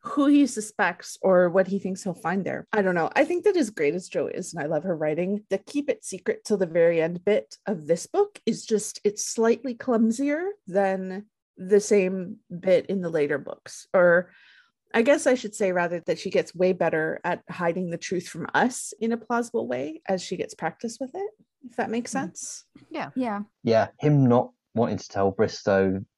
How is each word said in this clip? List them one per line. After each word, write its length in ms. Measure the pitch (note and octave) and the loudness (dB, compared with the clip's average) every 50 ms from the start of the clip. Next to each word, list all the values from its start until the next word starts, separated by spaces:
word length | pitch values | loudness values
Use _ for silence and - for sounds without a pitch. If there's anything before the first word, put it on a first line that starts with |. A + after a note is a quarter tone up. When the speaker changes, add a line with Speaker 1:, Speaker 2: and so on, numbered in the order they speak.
Speaker 1:
who 260 | _ - - C#4+ C#4+ | _ -6 -2 0 4
he 200 | C#4 C#4+ C#4+ C#4+ | 4 6 6 4
suspects 720 | C#4 - A3 G#3 - - - G#3 F3 F3+ _ - - - - | 4 0 -6 -10 -10 -4 -2 0 0 0 _ -10 -18 -14 -2
or 280 | - F#3+ F#3+ F3+ F3+ F3 | 2 4 6 6 4 4
what 160 | D#3+ F#3 F#3+ | 4 2 2
he 140 | F#3 F#3+ G3 | 2 0 -4
thinks 240 | - F#3 F#3 F#3 - | -4 -4 -6 -6 -6
he'll 100 | G3 E3+ | -8 -8
find 300 | - - E3 F3 G3 F3+ | -6 -4 -4 -2 -2 -2
there. 200 | D3 C3 - - _ - | -4 -6 -8 -8 _ -2
I 80 | G#3+ | 0
don't 140 | G3 F#3 F3+ | 2 2 2
know. 160 | F3 D#3+ C#3 - | 2 0 0 2
I 80 | - C#4+ | 2 2
think 180 | - F4+ F4 E4+ | 2 2 0 2
that 140 | G#4+ F#4+ | 2 2
as 140 | F4+ C#4+ - | 2 0 0
great 220 | - - D#3+ C#3+ D3+ | -2 0 0 0 0
as 120 | F3+ F3+ - | 0 -6 -6
Jo 200 | - F3 C#3+ - | -4 -4 -4 -4
is, 260 | - - F#3 - - | -4 -8 -10 -10 -8
and 80 | E3 C#3+ | -6 -4
I 60 | D3 | -2
love 160 | E3 D3+ D#3 | -2 -2 -2
her 120 | F#3+ F3 | -2 -4
writing, 460 | D#3 D#3+ D3+ D3+ D#3 F3+ F#3 G3+ G#3 G#3+ _ | -2 -2 -2 -2 -2 -2 -2 -2 -4 -4 _
the 80 | F#3+ G3 | -4 -4
keep 320 | _ - - C#4+ C#4+ D4 | _ -4 -6 -6 -2 -2
it 140 | B3 - - | -4 -4 -4
secret 400 | - - F3+ _ - A3 - _ | -12 -12 -8 _ -4 -4 -4 _
till 120 | - G#3+ G3 | -2 0 0
the 60 | F#3+ | 0
very 380 | E3 D#3+ F3 E3+ E3+ E3+ E3 D#3+ | 0 2 4 4 4 4 4 0
end 220 | E3 F3 F3 - | 0 -2 -2 0
bit 320 | - G#3 G#3+ - _ - _ _ | 0 0 0 0 _ -18 _ _
of 220 | - G#3 E3+ D3+ C#3+ | -6 -6 -6 0 -2
this 180 | E3 F3 - | -2 -2 -2
book 320 | - - F4+ G#4 G4+ _ - _ | -6 0 0 0 0 _ -8 _
is 180 | - A3 - - | -4 -4 -4 -4
just, 360 | - A3 G3+ G#3 - - - _ | -2 -2 -2 -2 -4 -12 -2 _
it's 220 | G#3 G3+ G#3 - | -2 -2 -2 -8
slightly 480 | - - - A3+ A3+ A#3+ A#3+ - C4+ A#3+ | -8 -2 0 2 2 2 2 0 -10 -10
clumsier 760 | A#3 - - A#3+ A3 A#3 A3 A3+ A#3 C#4 C#4+ C#4+ D#4 F4 G4 G#4 _ _ - | -8 -4 -2 2 2 4 2 2 0 0 -2 -2 -2 -4 -6 -8 _ _ -4
than 580 | E3+ G3 G3 F#3+ F#3+ F#3+ F#3+ F#3 F#3 G3 G#3 _ _ _ _ _ _ | 0 0 2 2 0 -2 -4 -8 -8 -10 -12 _ _ _ _ _ _
the 240 | - F#3+ F#3 G#3 G3+ | -14 -2 4 4 4
same 560 | G3+ - A3 G3+ F#3 F#3 F#3+ F#3+ F3+ F3 G#3+ - _ _ F3+ | 4 4 2 4 4 2 -2 -4 -6 -8 -12 -16 _ _ -14
bit 300 | F3 - F#3 F#3 E3 - | -6 2 4 4 4 4
in 140 | - F#3 G3 | 0 -4 -4
the 80 | F3+ E3+ | -2 -2
later 260 | D#3+ D#3+ C#3+ D3 D3+ | 0 0 0 2 0
books. 520 | C3+ - - - - _ - - - - _ - | -2 -4 -8 -14 -14 _ -20 -20 -20 -18 _ 2
Or 380 | F#3+ F3 F3 E3+ F3 F3+ - _ _ _ _ _ _ _ _ _ _ _ _ - | 4 6 6 6 6 2 0 _ _ _ _ _ _ _ _ _ _ _ _ 0
I 80 | A3+ A#3 | 0 4
guess 240 | B3 C#4+ D#4 - | 4 4 4 4
I 80 | D4 B3+ | 2 2
should 220 | B3+ - G#3 G#3 | 2 0 -8 -4
say 160 | - G#3+ F#3+ F3+ | 0 0 0 2
rather 260 | F3+ F3 F3 F3 E3+ E3 | 2 0 0 -2 -6 -4
that 140 | - E3+ E3 | -4 -4 -4
she 100 | - G3 | -4 0
gets 240 | F3+ F#3+ E3 - - | 0 0 0 0 0
way 180 | E3 F3+ F#3 F#3 | 0 2 2 2
better 480 | F3+ F3+ E3 D#3+ D#3+ D#3 D#3+ E3 - _ | 2 0 0 0 0 -2 -2 -4 -4 _
at 180 | E3+ F3 - _ _ | -4 -4 -4 _ _
hiding 400 | F3 - F3+ E3+ E3+ F3 F#3 F3 | -10 -4 -2 -2 -2 -2 -4 -6
the 80 | E3+ E3+ | -6 -8
truth 300 | - - G3 F3+ F3+ - | -6 -4 -6 -6 -6 -8
from 180 | - D#3+ E3+ - - | -12 -10 -12 -2 0
us 380 | C#3+ F#3 B3 B3 - - - - _ | 2 2 2 0 -4 -12 -12 -10 _
in 100 | A3 A3+ | -4 -4
a 60 | A#3 | -4
plausible 500 | A3+ A3+ _ A#3+ A#3 A#3+ A#3 _ A3+ A3+ | -4 -4 _ -4 -4 -4 -2 _ -6 -4
way 360 | A#3+ B3+ B3 C4+ D4+ D#4+ D#4+ _ | -4 -6 -6 -6 -8 -10 -12 _
as 160 | - G3 F#3 - | -4 -4 -4 -4
she 140 | - F#3+ | -8 -8
gets 180 | F3 - - - | -8 -8 -10 -8
practice 440 | - - D#3+ - _ - A#3 A#3 - | -8 -8 -8 -8 _ -12 -12 -10 -10
with 160 | C4+ C4 - | -12 -12 -8
it, 140 | F#4+ G4 A4 G#4+ _ _ _ _ _ _ B3 | -10 -10 -10 -10 _ _ _ _ _ _ -16
if 60 | _ - | _ -6
that 120 | A3+ - | -6 -4
makes 200 | G#3+ A#3 A#3 - | -4 -6 -6 -6
Speaker 2:
Mm. 100 | - C4+ | -6 -6
Speaker 1:
sense. 440 | C4+ - - - - - - - _ _ _ - _ _ | -6 -6 -10 -12 -14 -14 -14 -16 _ _ _ -20 _ _
Speaker 3:
Yeah. 200 | D#4+ D#4+ A#3 C#3 - | -10 -10 -10 -8 -6
Speaker 2:
Yeah. 240 | B3+ B3+ A#3+ G#3 G3+ G#3 _ _ _ _ | -6 -4 -4 -4 -6 -8 _ _ _ _
Speaker 4:
Yeah, 240 | A#2 A2+ A2 G2+ - - _ | 2 2 2 2 0 -4 _
him 280 | - D3+ D3+ C#3+ C3+ B2 | 2 4 4 6 6 6
not 240 | A#2+ B2 - - _ _ _ _ _ | 6 4 4 2 _ _ _ _ _
wanting 220 | A2+ A2 - G#2 - | -2 0 0 0 -4
to 100 | - - | -6 -8
tell 240 | - G2+ G2 G2 G2 | -4 0 0 0 2
Bristow 680 | - A2 G2 - - - - G2 F#2+ G2 F#2+ F#2+ F#2+ G#2 _ _ | 2 0 0 0 -4 0 2 4 4 4 2 2 -2 -6 _ _